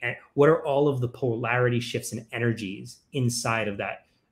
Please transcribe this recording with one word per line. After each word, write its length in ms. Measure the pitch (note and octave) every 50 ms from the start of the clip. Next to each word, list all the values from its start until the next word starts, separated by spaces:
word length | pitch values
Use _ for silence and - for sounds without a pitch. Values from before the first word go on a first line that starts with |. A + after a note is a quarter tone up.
| B2
e-, 80 | A#2+ C3 - - - -
what 140 | C#3 C#3+ D3+
are 140 | D#3+ E3 -
all 220 | D3+ C#3 C#3 D3 D3
of 120 | C3+ B2+
the 80 | B2 A#2+
polarity 720 | - - C#3 B2 A2+ A#2 A#2+ A2+ A#2+ B2 B2 B2 A#2+ A#2+
shifts 320 | A#2+ - - A#2 - -
and 140 | A2+ A2+ A2 -
energies 640 | - A#2 A#2 A#2+ A2 G#2 G#2 F#2+ G2 A#2+ B2 B2 - - _ _
inside 560 | - C#3 B2+ A#2 A#2 - - A#2+ A2+ A2+ G#2+ G#2
of 100 | G2+ G#2
that? 280 | G#2 F#2+ - - _ _ _ _ _ _